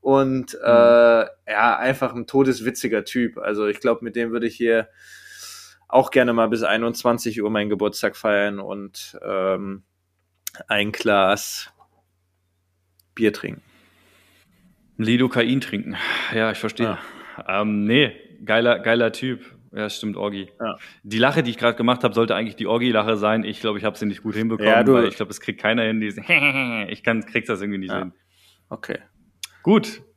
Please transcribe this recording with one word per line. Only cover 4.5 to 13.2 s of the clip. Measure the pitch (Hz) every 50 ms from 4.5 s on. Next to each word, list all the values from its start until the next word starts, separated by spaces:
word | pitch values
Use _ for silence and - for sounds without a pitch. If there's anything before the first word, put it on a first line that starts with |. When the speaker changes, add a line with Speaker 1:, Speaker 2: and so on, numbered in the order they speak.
| -
Speaker 1:
hier | - 120 117 113 113 110 _ _ _ - - - - - - - - - - - - - - _ _ _ _
auch | - 131 127 -
gerne | - 135 123 120 117
mal | 117 113 110
bis | 117 110
einundzwanzig | 117 78 104 113 117 117 117 - - 123 117 117 - 120 107 117
Uhr | 104 107
meinen | 110 104 104 104
Geburtstag | 104 95 104 104 - - - 104 -
feiern | - - 110 104 101 101 104 101 98
und, | 98 95 98 101 101 98 _ - - - - - -
ähm, | 104 98 95 95 95 95 92 98 98 98 95 _ _ _ _ _ _ _ _ _ _ _ _ _ - _ - - _
ein | 110 104 104 104
Glas | 101 - - 113 104 98 95 95 101 101 - - - - - - _ _ - _ _ _ _ _ _ _ _ _ _ _ _ _ _ _ _ _ _ _ _ _ _ _ _ _ _
Bier | -